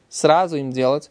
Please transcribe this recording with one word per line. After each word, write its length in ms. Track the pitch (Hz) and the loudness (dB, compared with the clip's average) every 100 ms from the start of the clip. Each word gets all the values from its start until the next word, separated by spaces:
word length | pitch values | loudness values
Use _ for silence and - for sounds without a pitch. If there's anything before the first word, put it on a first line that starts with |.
| _ | _
сразу 480 | - 151 165 180 151 | -6 2 2 2 -4
им 140 | 135 | -6
делать, 380 | 127 127 147 - | -2 0 0 -6